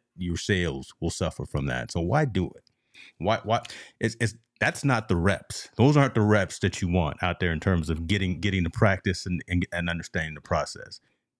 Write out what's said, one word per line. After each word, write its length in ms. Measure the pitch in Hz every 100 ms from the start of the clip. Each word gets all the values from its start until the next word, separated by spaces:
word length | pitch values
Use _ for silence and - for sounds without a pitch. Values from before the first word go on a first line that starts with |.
| _ -
your 200 | 90 82
sales 560 | - 98 87 67 65 -
will 100 | 85
suffer 360 | - 87 - -
from 200 | 76 69
that. 260 | 62 60
So 80 | -
why 240 | 85 135 151
do 200 | 101 87
it? 240 | - _ _ _ - - _
Why, 220 | 90 110
why? 180 | 101 117 - - - _
It's, 160 | 113 113
it's, 140 | 113 - _ _
that's 240 | 139 170
not 240 | 143 120 110
the 80 | 87
reps. 520 | 87 98 - - - -
Those 200 | 123 147
aren't 180 | 139
the 60 | -
reps 380 | 104 104 92 -
that 220 | 98 -
you 60 | 90
want 340 | 87 78 -
out 180 | 90 85
there 120 | 90
in 80 | 80
terms 280 | 95 90 78
of 160 | 80 82
getting, 340 | 104 95 87
getting 220 | 101 95
the 60 | 82
practice 540 | - 110 95 - 90 -
and, 160 | 87 -
and, 180 | 90 87
and 160 | 87 85
understanding 460 | 85 78 87 80
the 60 | 73
process. 580 | - 82 71 - - - _ _ _ _